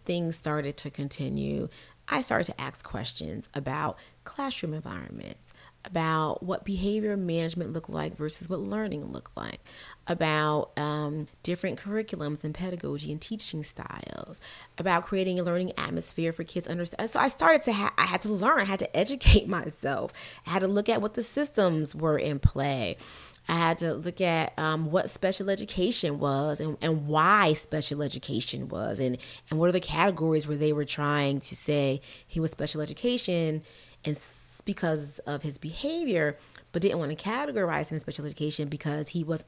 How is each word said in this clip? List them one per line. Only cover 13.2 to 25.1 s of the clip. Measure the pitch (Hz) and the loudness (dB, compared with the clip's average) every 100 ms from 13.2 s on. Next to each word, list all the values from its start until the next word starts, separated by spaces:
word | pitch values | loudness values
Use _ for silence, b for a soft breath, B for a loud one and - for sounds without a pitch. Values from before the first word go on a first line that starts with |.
teaching | - 220 - 156 | -6 -6 -4 -4
styles, | 151 - - - - 50 - - B B B - | -6 -8 -10 -10 -10 -10 -12 -14 B B B -2
about | 180 175 | 2 2
creating | - 196 185 180 | 4 2 2 2
a | |
learning | 175 175 185 - | 2 0 0 -2
atmosphere | - 165 - - 165 | -2 -2 -4 -2 0
for | 165 | -2
kids | 165 175 - | -4 -6 -4
to | |
understand. | 175 170 - 226 | -4 -4 -4 0
So | - | 2
I | 277 | 2
started | - 320 311 | 6 8 8
to | 254 | 6
ha-, | 202 208 - | 2 2 2
I | 180 | 4
had | 180 | 2
to | 208 | 0
learn, | 202 226 311 | 2 4 4
I | 196 | 4
had | 190 | 0
to | - - | 0 2
educate | 208 269 - 214 - | 0 4 8 8 8
<laughs> | 175 | -2
myself. | 156 - 135 135 - - B B 165 | -4 -4 -4 -2 -4 -8 B B -2
I | |
had | 185 | 0
to | 190 | 2
look | 202 208 | 2 4
at | 220 | 2
what | 208 - | 2 -2
the | |
systems | 220 277 294 - 185 156 151 151 | -2 0 0 4 4 4 0 0
were | 160 151 | 2 2
in | 151 139 | 2 4
play. | - - 139 131 98 - B B B B - | 4 4 0 0 -2 -4 B B B B -2
I | 165 | 2
had | 165 165 | 4 2
to | 170 | 0
look | 135 175 170 | -2 -4 0
at, | 175 165 - - | 2 2 2 0
um, | 156 156 156 | 0 2 2
what | 175 | 2
special | - | 0